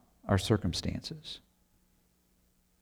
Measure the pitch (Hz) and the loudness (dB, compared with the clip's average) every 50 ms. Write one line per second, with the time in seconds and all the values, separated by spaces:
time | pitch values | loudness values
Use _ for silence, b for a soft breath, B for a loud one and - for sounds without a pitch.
0 | - _ _ _ - - 101 95 - - 110 98 - 87 - - - 87 - - | -20 _ _ _ 0 2 2 4 4 4 2 2 2 0 -2 -2 -2 -4 -4 -6
1 | - - - - - - - - - _ _ _ _ _ _ _ _ _ _ _ | -8 -10 -12 -12 -12 -14 -14 -16 -18 _ _ _ _ _ _ _ _ _ _ _
2 | _ _ _ _ _ _ _ _ _ _ _ _ _ _ _ _ | _ _ _ _ _ _ _ _ _ _ _ _ _ _ _ _